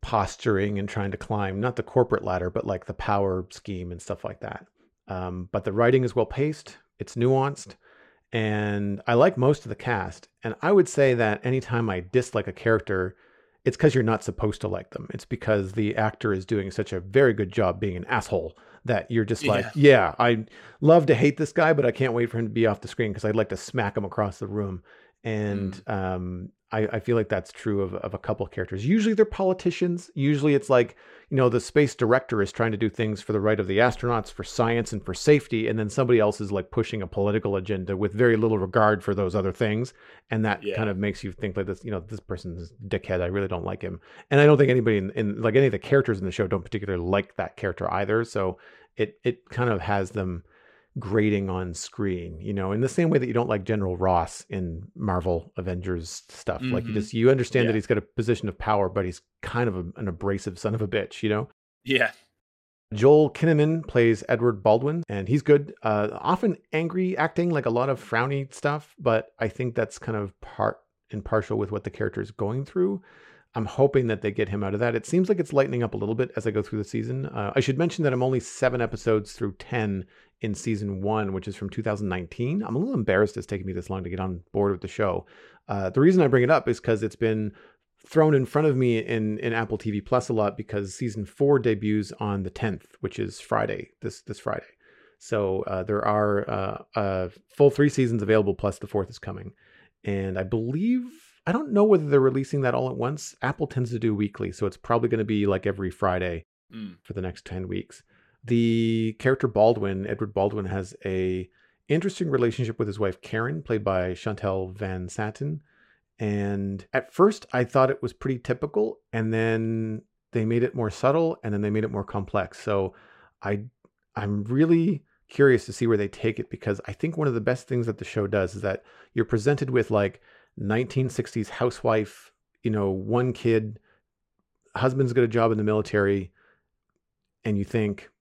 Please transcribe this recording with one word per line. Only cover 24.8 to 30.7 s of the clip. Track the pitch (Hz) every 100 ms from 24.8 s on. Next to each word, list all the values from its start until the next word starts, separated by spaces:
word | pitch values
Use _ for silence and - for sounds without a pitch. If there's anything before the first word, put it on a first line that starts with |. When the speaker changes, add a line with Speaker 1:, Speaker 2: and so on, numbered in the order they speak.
| _ - _ _
Speaker 1:
And, | 117 107 104 101 98 95 -
Speaker 2:
Mm. |
Speaker 1:
um, | 104 95 92 90 90 90 _ _
I, | 110 107
I | 113
feel | 110 117
like | 107
that's | 101 -
true | - - 101
of, | 98
of | 95 -
a | 95
couple | - 110
of | 98
characters. | - 95 95 117
Usually | 214 214
they're | 214
politicians. | 214 - 190 185 185 170 180 175 -
Usually | - 139 147 147
it's | 143
like, | 139